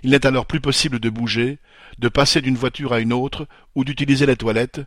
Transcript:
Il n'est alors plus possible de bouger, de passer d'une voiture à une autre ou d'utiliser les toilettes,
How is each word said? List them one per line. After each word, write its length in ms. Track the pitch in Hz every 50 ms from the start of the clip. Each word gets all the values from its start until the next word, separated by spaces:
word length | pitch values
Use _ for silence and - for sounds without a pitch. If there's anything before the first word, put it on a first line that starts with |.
| -
Il 60 | 131
n'est 160 | 135 139 127
alors 200 | 139 131 127 117
plus 140 | - - 156
possible 400 | - 143 135 - - 151 127 117
de 100 | 110 113
bouger, 500 | 107 117 120 113 101 113 120 123 143 147 _ _ _ - - - - -
de 100 | 123 -
passer 320 | - 143 139 - - 160
d'une 160 | 135 131 131
voiture 340 | 120 131 127 - - 147 127
à 80 | 120 117
une 140 | 113 113 120
autre 340 | 123 127 143 - - 151 - - _ _ _ -
ou 120 | 139 131
d'utiliser 400 | 139 143 - 147 139 139 131 143
les 100 | 139 127
toilettes, 460 | - 143 110 107 117 123 127 - - 139